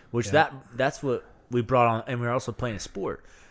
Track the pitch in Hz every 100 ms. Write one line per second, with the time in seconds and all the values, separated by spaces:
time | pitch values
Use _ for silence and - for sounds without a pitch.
0 | - 120 110 147 147 135 - 123 135 -
1 | 139 120 - - - 123 113 127 120 113
2 | 120 123 120 127 - - 123 101 - -
3 | 160 - - - -